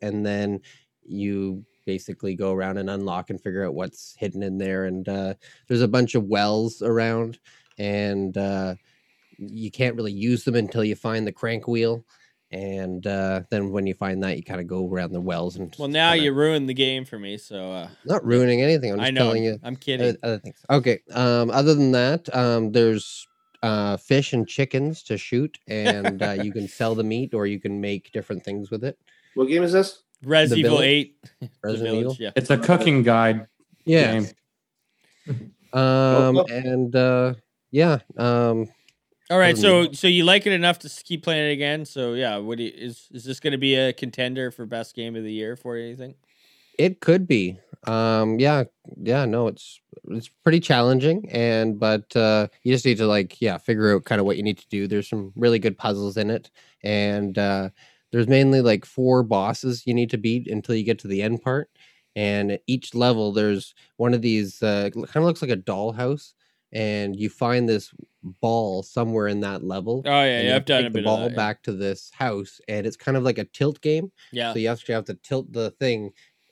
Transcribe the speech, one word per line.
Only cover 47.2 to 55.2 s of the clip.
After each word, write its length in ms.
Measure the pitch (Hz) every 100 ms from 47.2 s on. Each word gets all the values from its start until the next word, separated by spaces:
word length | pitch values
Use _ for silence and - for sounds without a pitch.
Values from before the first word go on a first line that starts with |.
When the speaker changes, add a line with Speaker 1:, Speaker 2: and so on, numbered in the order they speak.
| 180
Speaker 1:
be. 320 | 120 90 95 _ - -
Um, 540 | 113 113 110 110 113
yeah, 240 | 139 147 123 _ - -
yeah, 240 | 95 135 123
no, 220 | 117 113
it's, 320 | 95 - - _ - -
it's 180 | 113 -
pretty 300 | _ 165 170
challenging, 680 | - 127 120 131 147 185 208
and, 500 | 120 117 113 110 104
but, 360 | 110 107 - 123
uh, 320 | 110 107 104 _
you 100 | 123
just 120 | 123 127
need 120 | 110
to, 80 | 110
like, 320 | 104 92 -
yeah, 160 | 113 85
figure 360 | - 107 107
out 120 | 98 -
kinda 180 | 107
what 140 | 98 -
you 60 |
need 140 | 110 95
to 100 | -
do. 180 | 101 98
There's 200 | 104 -
some 240 | 110